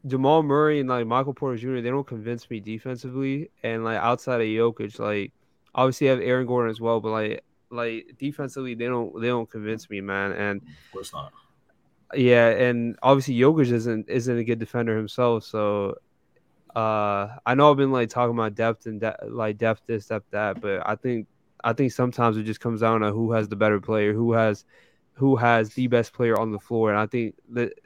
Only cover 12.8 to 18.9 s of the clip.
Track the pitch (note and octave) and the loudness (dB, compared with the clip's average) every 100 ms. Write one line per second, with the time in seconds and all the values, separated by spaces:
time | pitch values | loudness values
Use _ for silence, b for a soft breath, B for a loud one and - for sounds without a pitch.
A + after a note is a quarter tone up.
12.8 | A#2 - B2+ C#3 C3 A#2+ C3 D#3+ B2 A#2+ | -2 0 4 4 2 4 4 6 2 2
13.8 | A#2 A2 G#2+ B2+ A#2 A#2+ A2+ A2+ A2 A#2+ | 0 -4 -2 -4 0 -2 0 -4 -2 -2
14.8 | A#2 A2 G#2+ - A#2+ A#2 - G#2+ G#2 G#2 | 0 -2 -4 0 0 0 -2 -2 0 0
15.8 | G2+ - _ _ _ _ _ _ _ A#2 | -4 -6 _ _ _ _ _ _ _ -2
16.8 | A2 G#2+ G#2 G2+ G#2 B2+ A#2+ C3 D3 C#3 | 0 0 0 -2 -4 -6 0 6 6 6
17.8 | C3+ C3 A#2 B2 A#2+ A#2 A2 G#2 A2+ A2+ | 2 2 0 0 -2 0 -4 0 -2 -2
18.8 | A#2 | -10